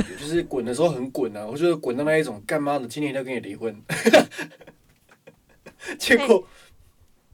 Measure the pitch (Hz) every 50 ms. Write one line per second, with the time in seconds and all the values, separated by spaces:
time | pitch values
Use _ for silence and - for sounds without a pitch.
0 | - - - - 143 151 165 170 - - - 127 113 117 123 147 165 170 147 123
1 | 127 135 - - 123 110 104 104 107 110 127 147 170 175 165 156 - 127 117 131
2 | 147 156 156 160 151 127 110 104 - - 165 151 143 143 143 139 123 117 - 151
3 | 151 139 131 135 127 131 127 113 110 98 104 - 113 110 104 - - - 160 -
4 | - 226 320 285 - - - - - - - - - - - _ _ _ _ _
5 | _ _ - _ _ - _ _ _ _ _ _ _ - _ _ - 392 311 302
6 | - - 254 233 277 247 214 185 - - - - - - - _ - _ _ _
7 | _ _ _ _ _ _